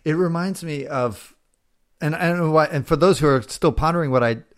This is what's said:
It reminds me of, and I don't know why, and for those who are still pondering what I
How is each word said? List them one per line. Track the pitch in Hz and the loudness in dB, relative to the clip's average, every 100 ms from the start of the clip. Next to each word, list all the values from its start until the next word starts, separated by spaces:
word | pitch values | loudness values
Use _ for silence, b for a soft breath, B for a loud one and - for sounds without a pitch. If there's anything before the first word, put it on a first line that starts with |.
| 156 | -4
It | |
reminds | 160 175 170 180 190 | 0 0 -2 -4 -6
me | 170 143 135 | -8 -8 -6
of, | 139 123 101 - _ _ _ _ _ _ - | -4 -4 -4 -16 _ _ _ _ _ _ -6
and | 151 160 | -4 -2
I | 170 | -2
don't | 175 | 0
know | 160 | 2
why, | 156 151 | 2 2
and | 147 - | 0 -2
for | 156 | 2
those | 180 170 | 4 4
who | 151 | 2
are | 131 | 2
still | - - 165 | -2 -2 0
pondering | 120 156 170 147 | 0 0 0 0
what | 127 | 2
I | 117 113 - | 0 -2 -8